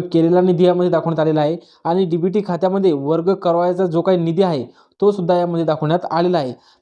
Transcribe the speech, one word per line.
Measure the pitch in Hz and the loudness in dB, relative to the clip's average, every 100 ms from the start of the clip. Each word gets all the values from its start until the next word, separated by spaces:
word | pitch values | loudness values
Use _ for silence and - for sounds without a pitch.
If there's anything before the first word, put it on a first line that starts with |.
| 175 | 2
केलेला | 165 165 180 | 2 4 4
निधी | 185 170 | 2 4
यामध्ये | 180 180 180 | 2 2 0
दाखवण्यात | 160 165 160 | 0 -2 -2
आलेला | 156 156 | 0 0
आहे | 151 170 - _ | 0 -4 -10 _
आणि | 160 180 | -2 0
डीबीटी | 180 165 185 208 196 | 0 -2 0 -2 -2
खात्यामध्ये | 170 185 196 190 | -2 0 0 0
वर्ग | 143 139 165 175 | 0 0 0 0
करवायचा | 196 175 170 180 175 185 | 0 0 0 0 0 -2
जो | 165 | 0
काही | 180 180 | 0 0
निधी | 165 165 | 0 0
आहे | 185 143 117 - _ _ | 0 -2 -6 -14 _ _
तो | 202 | 0
सुद्धा | 202 170 180 | 0 0 0
यामध्ये | 175 165 | 0 -2
दाखवण्यात | 160 151 156 175 - | -2 -2 0 -2 -2
आलेला | 160 180 175 | -2 0 0
आहे. | 131 120 _ _ | -2 -8 _ _